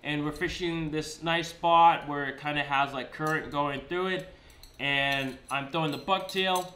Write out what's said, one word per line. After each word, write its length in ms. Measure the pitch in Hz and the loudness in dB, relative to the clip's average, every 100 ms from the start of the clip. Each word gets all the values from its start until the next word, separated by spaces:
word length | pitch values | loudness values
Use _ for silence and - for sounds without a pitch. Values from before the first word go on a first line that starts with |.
And 220 | 143 147 | -4 -2
we're 80 | 147 | -2
fishing 580 | 151 175 170 175 165 160 | -2 -4 -2 -4 -2 -2
this 320 | 156 151 - | -4 -6 -6
nice 280 | 165 165 165 | -2 -2 -2
spot 580 | - 170 170 165 156 143 | -2 4 8 8 6 -2
where 180 | 143 139 | -4 -4
it 140 | 131 | -4
kinda 240 | 147 147 | -4 -2
has, 280 | 139 139 139 | 0 2 2
like, 200 | 131 123 | -2 -8
current 400 | - 156 156 120 | -4 -2 -2 -2
going 300 | 147 147 139 | -2 -2 -2
through 260 | - 175 190 | -4 -2 0
it, 260 | 185 - - - - - - | -2 -6 -16 -20 -20 -20 -6
and 560 | 139 139 139 139 135 127 - | 0 2 2 0 -2 -8 -6
I'm 220 | 139 135 | -4 -2
throwing 180 | 165 160 | -2 -2
the 80 | 143 | -2
bucktail 760 | - 190 190 196 190 185 175 | -2 -2 0 0 2 2 -2